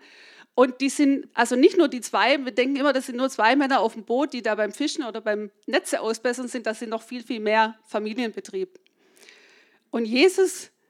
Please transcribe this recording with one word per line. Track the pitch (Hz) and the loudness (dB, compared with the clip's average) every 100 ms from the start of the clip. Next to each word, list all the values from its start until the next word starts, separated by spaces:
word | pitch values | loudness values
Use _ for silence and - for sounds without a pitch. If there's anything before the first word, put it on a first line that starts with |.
| - - - - - | -6 -20 -20 -20 -4
Und | - 254 247 | 2 2 2
die | 269 | -4
sind, | 285 277 277 - | 2 2 2 -2
also | - 240 254 | -2 0 4
nicht | 349 392 | 4 6
nur | 294 | 2
die | 247 | 0
zwei, | - 208 226 294 | -4 0 2 2
wir | 254 | -2
denken | 247 254 277 | -2 0 0
immer, | 294 | 0
das | 262 262 | 0 -2
sind | 240 | -4
nur | 262 | -4
zwei | - 220 262 | 2 4 4
Männer | 269 262 | 2 2
auf | 220 | 0
dem | 226 | -4
Boot, | 202 240 294 | -4 -2 -2
die | 247 | -4
da | 214 | -4
beim | 208 214 | -2 -2
Fischen | - 285 - | -4 -6 -4
oder | 240 220 | -8 -6
beim | 214 208 208 _ | -4 -4 -6 _
Netze | - 269 - - | -4 -2 -2 -4
ausbessern | 220 226 247 247 247 | -4 -2 -2 -4 -6
sind, | 254 226 | -8 -6
das | 214 | -6
sind | 220 | -6
noch | 220 | -8
viel, | - 247 | -8 -12
viel | 233 233 | -8 -4
mehr | 214 220 220 226 _ | 0 2 2 -2 _
Familienbetrieb. | 214 214 226 233 196 - 190 185 - _ _ _ _ - - _ _ _ _ _ | -6 -4 -4 -4 -6 -10 -8 -8 -12 _ _ _ _ -20 -20 _ _ _ _ _
Und | 240 | -4
Jesus, | 220 240 370 381 381 - - _ | 0 4 4 4 0 -2 -16 _